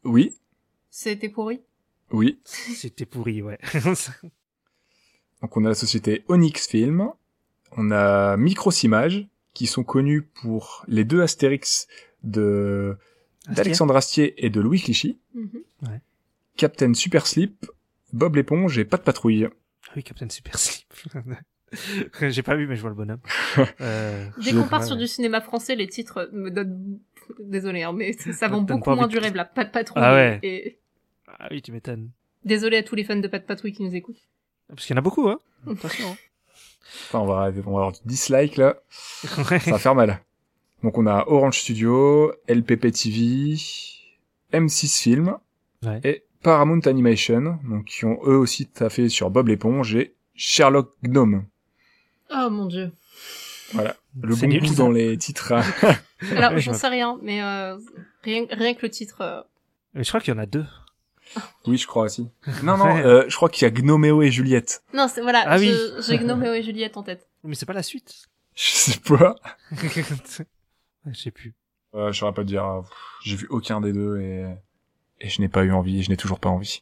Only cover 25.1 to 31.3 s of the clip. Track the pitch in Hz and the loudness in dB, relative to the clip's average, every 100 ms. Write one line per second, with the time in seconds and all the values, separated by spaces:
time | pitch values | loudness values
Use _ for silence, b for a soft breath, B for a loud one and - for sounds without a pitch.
25.1 | - 233 220 220 233 233 247 190 - 226 | -4 -2 -4 -4 -8 -6 -6 -6 -8 -12
26.1 | - 175 202 190 180 196 185 196 196 _ | -10 -10 -8 -8 -6 -6 -8 -12 -14 _
27.1 | _ _ - 202 196 190 180 165 180 202 | _ _ -20 -8 -6 -6 -6 -6 -6 -6
28.1 | 233 - 170 214 208 196 262 - 254 240 | -6 -10 -4 -2 0 -2 -2 0 2 2
29.1 | 226 214 190 175 - 202 233 226 147 123 | 0 -2 -4 -6 -6 -4 -4 -4 2 6
30.1 | 135 123 104 98 185 240 _ _ _ _ | 6 6 2 -6 -8 -12 _ _ _ _
31.1 | _ _ | _ _